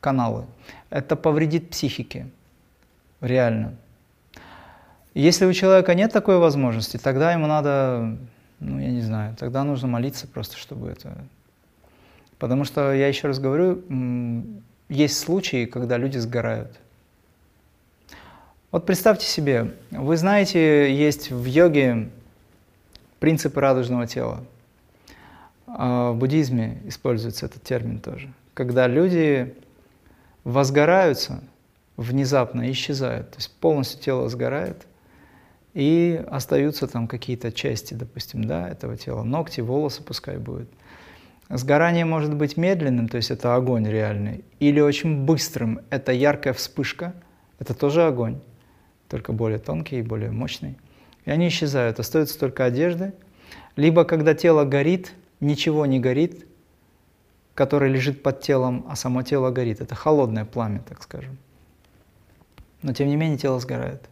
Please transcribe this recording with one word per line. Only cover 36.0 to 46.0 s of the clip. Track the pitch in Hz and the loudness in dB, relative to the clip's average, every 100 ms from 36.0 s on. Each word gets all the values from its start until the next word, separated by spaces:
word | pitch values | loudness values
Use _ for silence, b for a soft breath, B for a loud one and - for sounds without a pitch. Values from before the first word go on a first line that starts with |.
| 170 165 - | 2 0 -4
остаются | 139 - 143 143 147 131 | -8 0 0 0 -2 -6
там | 123 113 | -4 -6
какие-то | 123 - 120 117 | -8 -8 -6 -6
части, | 110 139 117 - | -6 -4 -6 -8
допустим, | 113 117 - - - | -12 -12 -12 -12 -6
да, | 110 156 - | -4 -4 -6
этого | - 127 113 | -8 -10 -10
тела, | - 120 | -8 -8
ногти, | 110 147 165 - | -4 -4 -4 -6
волосы | 117 135 151 - | -4 -2 -2 -6
пускай | - - - 139 | -12 -12 -10 -10
будут. | 117 - 120 _ B B B B B B _ | -10 -10 -14 _ B B B B B B _
Сгорание | 139 127 147 170 170 | -8 2 4 4 2
может | 165 160 151 | 0 0 -2
быть | 147 147 151 | 0 -2 0
медленным, | 175 190 147 123 120 | 0 2 2 0 0
то | 123 | -2
есть | 110 | -4
это | 110 123 | -2 2
огонь | 123 127 120 107 | 2 2 0 0
реальный, | 107 107 104 104 - - _ | 0 -2 -2 -6 -8 -14 _
или | 147 143 | 2 4
очень | 147 143 165 147 135 | 4 2 0 0 2
быстрым, | 156 - - 117 113 - | 0 0 -4 -4 -4 -6
это | 139 | -6